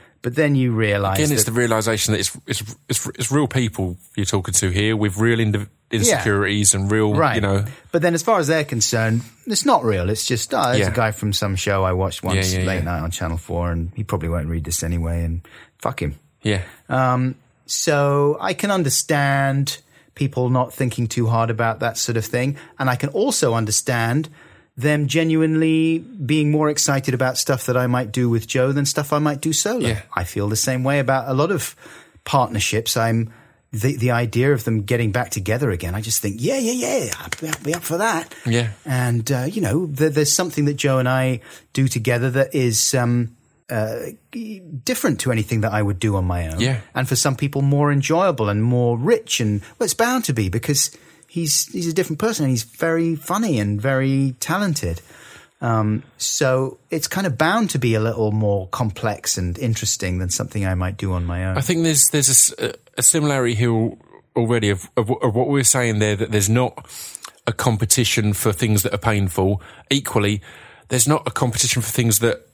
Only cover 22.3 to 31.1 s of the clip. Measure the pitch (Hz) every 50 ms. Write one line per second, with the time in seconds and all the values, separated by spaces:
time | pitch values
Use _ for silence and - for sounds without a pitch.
22.3 | - 123 127 139 143 - - - - - 131 127 123 - - - - 190 220 277
23.3 | 226 - 156 123 113 113 110 107 107 - - - 123 120 117 117 123 151 160 -
24.3 | - - - - - - _ _ _ - 123 151 151 147 147 135 143 160 160 165
25.3 | 160 160 160 156 156 156 160 160 160 160 160 160 165 165 - 247 254 196 139 120
26.3 | 151 156 151 147 151 151 151 151 147 - - 151 139 135 - 139 127 117 131 127
27.3 | 123 - - - 135 120 - - 123 127 127 123 127 127 123 107 - 127 127 120
28.3 | 117 113 - - - 131 127 135 135 147 139 143 - 156 147 - 151 147 151 151
29.3 | 147 143 - 160 156 - - 202 247 240 - 120 110 98 - - - 87 90 -
30.3 | - 104 101 104 110 107 - 135 127 127 127 135 143 143 127 135